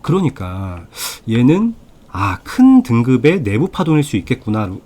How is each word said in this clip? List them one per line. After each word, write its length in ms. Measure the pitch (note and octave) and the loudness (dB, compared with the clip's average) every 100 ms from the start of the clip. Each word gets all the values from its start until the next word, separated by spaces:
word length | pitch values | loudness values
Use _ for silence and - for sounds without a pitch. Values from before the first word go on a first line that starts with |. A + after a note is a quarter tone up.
그러니까 840 | - F3+ A#3+ - F#2 F#2 F#2+ F2 E2 - - - - | -2 0 -2 -4 -10 -8 -10 -10 -16 -14 -12 -10 -4
얘는, 460 | A2+ B2 F3 A3+ A3+ - _ _ | 2 4 4 0 -4 -20 _ _
아, 300 | - G2 F#2 | -6 -6 -6
큰 380 | - - C4 C4 | -8 4 6 6
등급의 600 | B3 A2+ A#2+ B2+ C#3 F#3 | 4 0 2 2 2 0
내부 260 | G#2 G#2+ F#3 | -2 -2 -2
파동일 340 | - E3 D#3 | -4 0 0
수 140 | D3 G#2+ | 0 -6
있겠구나 560 | - B2 - G#2+ G2+ F#2+ | -4 -6 -4 -4 -4 -8